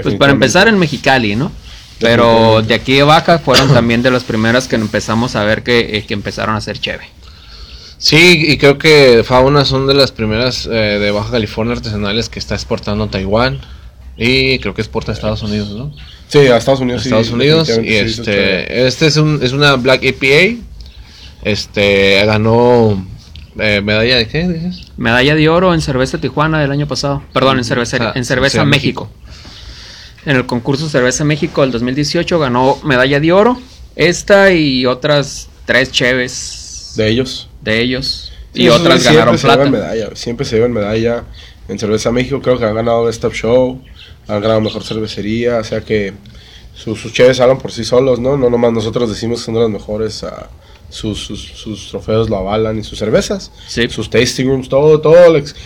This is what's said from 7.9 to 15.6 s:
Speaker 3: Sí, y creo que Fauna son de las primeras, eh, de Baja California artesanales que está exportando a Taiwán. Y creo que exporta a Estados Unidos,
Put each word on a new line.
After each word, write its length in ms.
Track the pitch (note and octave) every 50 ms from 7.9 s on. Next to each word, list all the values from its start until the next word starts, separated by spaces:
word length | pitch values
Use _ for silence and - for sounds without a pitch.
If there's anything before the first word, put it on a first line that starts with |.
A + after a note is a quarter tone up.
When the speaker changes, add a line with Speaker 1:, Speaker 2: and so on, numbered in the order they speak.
| -
Speaker 3:
Sí, 480 | - - - D3+ D#3 F3 F3+ F3 D#3 D#3
y 100 | D3+ C3+
creo 200 | A#2 D3 C#3 C#3
que 440 | C#3+ - D#3+ D3+ D3 C#3 B2+ A#2+ A2+ G#2+
Fauna 400 | - B2+ B2+ C3 C#3 D3 C#3+ C3+
son 200 | - C3+ C3 C3+
de 100 | C3+ C#3
las 180 | C#3 C3+ - -
primeras, 520 | - A2+ G#2+ G#2+ A2+ B2+ B2+ A#2+ - -
eh, 40 | -
de 420 | A2+ A2+ G#2+ G#2 G#2 G#2 G#2 G#2
Baja 200 | G#2 G#2 A2 A2
California 420 | B2 A#2+ G#2+ G#2 - A2+ A2 A#2 A#2+
artesanales 560 | A#2 - A2+ G#2+ G2+ G#2 G2 G2+ A#2 A2 -
que 100 | - G2+
está 160 | - - G#2+
exportando 480 | G2 - - A#2 G2 - G#2+ G#2 G#2+ G#2+
a 80 | G#2+
Taiwán. 480 | A2 G2 F#2+ F#2+ G2+ A2 B2 C3+ C3+ C3 - - - - - - - - - - -
Y 420 | - A2+ A#2+ C3 C3 C3 C3+ C3 A#2+
creo 140 | A#2 G2+ F2+
que 80 | -
exporta 300 | A2 - - A2+ - -
a 40 | G#2+
Estados 280 | - - G#2+ A2 G#2+ A2
Unidos, 280 | G#2 G#2 G#2+